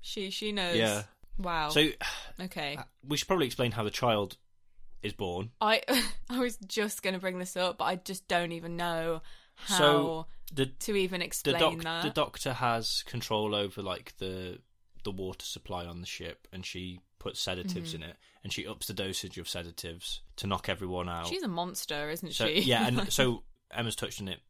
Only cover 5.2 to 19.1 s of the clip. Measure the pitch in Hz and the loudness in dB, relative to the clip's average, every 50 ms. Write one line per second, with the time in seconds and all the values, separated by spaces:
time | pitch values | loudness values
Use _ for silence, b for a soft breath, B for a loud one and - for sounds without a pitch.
5.2 | 104 92 87 90 98 113 - _ 220 214 220 226 - - 262 254 220 - - - | -2 -2 0 -2 -4 -4 -2 _ 4 4 4 4 4 4 4 4 4 2 0 -4
6.2 | - - 247 247 254 240 214 - - 190 - - 208 214 208 - - 196 190 185 | -4 -2 -2 0 0 0 -2 -6 -10 -6 -2 0 0 0 -2 -2 -2 -2 -2 0
7.2 | 185 190 185 180 180 185 - 180 180 185 - - - 127 185 180 - - 196 185 | -2 -2 -2 -2 -4 -4 0 2 2 2 2 2 2 0 0 0 -2 -6 -8 -8
8.2 | - _ 196 175 175 170 170 165 165 170 170 170 175 175 170 165 165 165 165 160 | -2 _ 2 2 2 2 -2 -6 -6 -6 -4 -2 0 0 0 0 0 0 0 -2
9.2 | B B B B B B B B - - 202 185 147 147 147 147 143 160 160 160 | B B B B B B B B -4 0 4 8 8 8 8 8 6 4 0 -2
10.2 | 160 b b b b b - 147 135 131 - - - - 214 202 190 185 190 180 | -4 b b b b b 0 0 0 0 0 -6 -4 0 2 2 2 2 0 -2
11.2 | 175 - - - - 147 - 170 170 160 165 165 165 160 165 165 165 151 127 - | -4 -2 -4 -2 2 2 6 6 6 6 4 2 -4 -4 -2 -2 -2 -2 2 2
12.2 | 147 - - - - 139 127 117 131 123 117 117 110 - - - - - - 123 | 0 0 0 -4 -4 -2 -2 2 2 2 2 2 2 0 -2 -2 -2 -2 -6 -6
13.2 | 117 - 113 107 107 107 104 104 101 101 92 - 98 95 90 90 - - - - | -2 0 2 2 2 2 2 2 0 0 -2 -6 -4 -4 -4 -4 -6 -14 -12 -8
14.2 | 95 92 92 92 92 92 90 - - _ _ _ _ _ _ - - 107 98 95 | -6 -6 -4 -6 -6 -8 -10 -12 -16 _ _ _ _ _ _ -8 -6 -6 -4 -4
15.2 | 95 92 90 - - - - 85 - - 98 90 87 87 87 87 87 87 - - | -4 -6 -6 -8 -8 -10 -10 -10 -8 -8 -6 -6 -6 -6 -8 -10 -8 -8 -8 -8
16.2 | 85 82 - - _ - - 92 92 - - 92 92 92 90 90 _ _ _ _ | -8 -8 -10 -10 _ -14 -12 -10 -10 -8 -8 -6 -8 -8 -10 -12 _ _ _ _
17.2 | - - - - - - 92 90 90 98 90 87 85 82 80 80 80 82 - _ | -10 -8 -4 -4 -2 -2 -2 -2 -4 -4 -4 -4 -4 -6 -8 -8 -8 -12 -14 _
18.2 | b b b b _ 101 - - 82 - 107 - - - 104 92 98 95 | b b b b _ -6 -6 -6 -6 -6 -8 -8 -6 -8 -4 -2 -2 -2